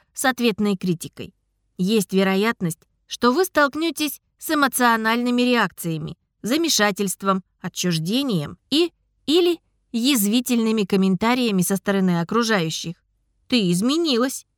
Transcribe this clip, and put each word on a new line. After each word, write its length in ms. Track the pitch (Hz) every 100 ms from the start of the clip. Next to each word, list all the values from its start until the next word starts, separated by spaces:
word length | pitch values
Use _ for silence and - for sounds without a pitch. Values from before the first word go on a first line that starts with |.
| _
с 100 | -
ответной 520 | 262 247 240 196 208 196
критикой. 580 | 185 170 - - 101 _ _ _ _ -
Есть 360 | 185 220 190
вероятность, 760 | 190 190 190 214 233 180 160 _ _ -
что 260 | - 240
вы 120 | 262
столкнётесь 760 | 359 - 285 294 330 - 302 - _ _
с 120 | -
эмоциональными 920 | 311 277 - 247 226 220 233 247 247
реакциями, 760 | 247 240 196 - 170 160 156 - _ _
замешательством, 1040 | 196 294 330 - 208 196 202 - 196 190 - _
отчуждением 1000 | 180 - 180 165 160 240 277 185 147 175 -
и 220 | 277 339 _ _ _ -
или 340 | 330 349 330 _ _ _
язвительными 920 | 226 247 269 202 240 247 240 220 220
комментариями 800 | 196 196 190 185 220 247 240 196
со 140 | 175 196
стороны 440 | - 196 185 170
окружающих. 760 | 170 214 226 214 160 - 165 165 _ _ _ _ -
"Ты 240 | 247 185
изменилась! 760 | 175 226 311 330 233 262 - -